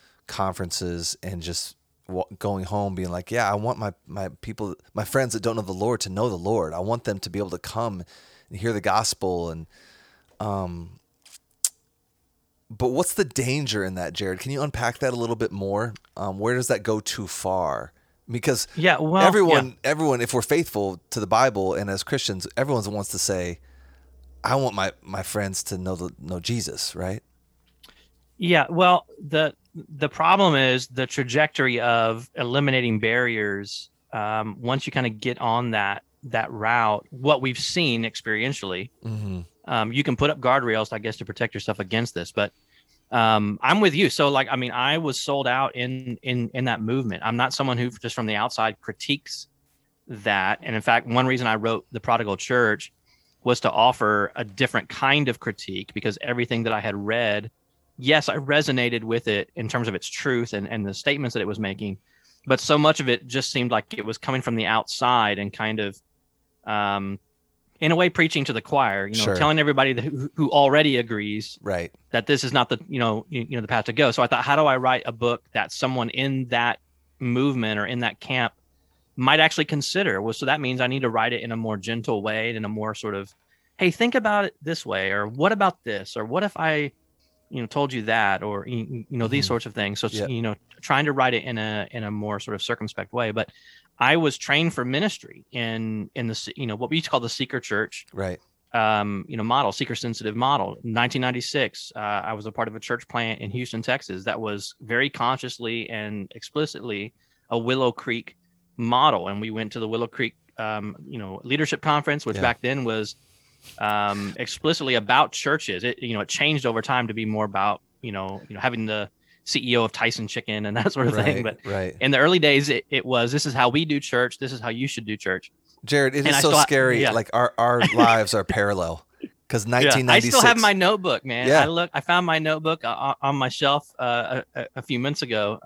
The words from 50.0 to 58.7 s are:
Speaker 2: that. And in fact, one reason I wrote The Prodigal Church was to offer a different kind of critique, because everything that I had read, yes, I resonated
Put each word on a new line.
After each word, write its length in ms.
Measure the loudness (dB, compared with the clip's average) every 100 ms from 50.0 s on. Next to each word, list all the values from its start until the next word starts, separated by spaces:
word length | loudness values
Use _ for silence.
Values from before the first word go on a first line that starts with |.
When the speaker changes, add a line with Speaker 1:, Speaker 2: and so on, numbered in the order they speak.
| -16
Speaker 2:
that. 500 | -6 0 2 2 -2
And 140 | -4 -2
in 60 |
fact, 260 | 2 2 4
one 180 | 2 2
reason 220 | 2 0
I 80 | 0
wrote 300 | 0 -2 -4
The 80 | -6
Prodigal 340 | 0 0 0 -4
Church 560 | 0 2 2 0 -6 _ _ _ _ _ 0
was 160 | 2
to 100 | 2
offer 640 | 4 4 4 2 2 0 -4
a 80 |
different 460 | -8 -2 0 -2 -4
kind 400 | -2 2 2 0
of 100 | -4
critique, 540 | -6 -8 -8 -10 -8
because 240 | -6 -4 -4
everything 440 | -4 -4 -2 -2
that 100 | 0
I 80 | 0
had 140 | -2 -4
read, 520 | -2 0 0 -2 -4 _ _ _ _ -4
yes, 300 | 4 4 4
I 80 | -2
resonated 720 | 2 2 2